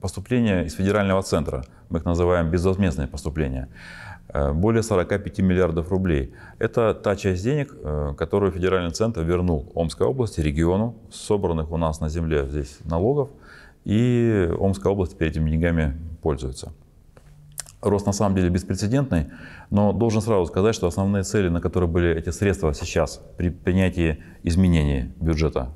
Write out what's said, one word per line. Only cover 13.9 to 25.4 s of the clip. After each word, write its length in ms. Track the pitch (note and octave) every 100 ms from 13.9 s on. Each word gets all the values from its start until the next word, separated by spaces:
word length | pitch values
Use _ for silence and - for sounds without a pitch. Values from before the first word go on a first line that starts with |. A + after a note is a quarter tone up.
| G#2 B2 A#2+ A#2 G#2+ E2+ E2
Омская 340 | G2 G2 F#2+
область 200 | G2+ F2
теперь 160 | - D#2+
этими 200 | D#2 D#2
деньгами 480 | D#2+ E2+ E2 D#2 C#2+ E2 -
пользуется. 500 | D#2+ D2 C2+ C2 - - - - - - - - - - - -
Рост 240 | G#2+ G2 G2+
на 60 |
самом 220 | G2 G#2
деле 140 | F#2+ F2+
беспрецедентный, 800 | F2+ - F#2+ G#2 C3 C3+ F2 C#2+ - - - -
но 220 | G2+ G#2
должен 280 | F#2+ A2+ A2
сразу 260 | G#2 G#2 E2+
сказать, 280 | - G#2
что 140 | A2 F#2
основные 340 | F2 G2 G2+
цели, 260 | F#2 A2 F#2+
на 120 | E2+
которые 280 | E2+ F2+ F2
были 220 | F2 F2
эти 200 | E2 E2
средства 440 | E2 G2+ F#2 D#2+
сейчас 460 | D2+ E2+ F2 D#2 - - -
при 140 | F2
принятии 720 | D#2+ - F#2 F#2 F2 E2 D#2 - -
изменений 680 | - E2 F#2 E2 D2 C#2 B1+ -
бюджета 480 | E2+ D#2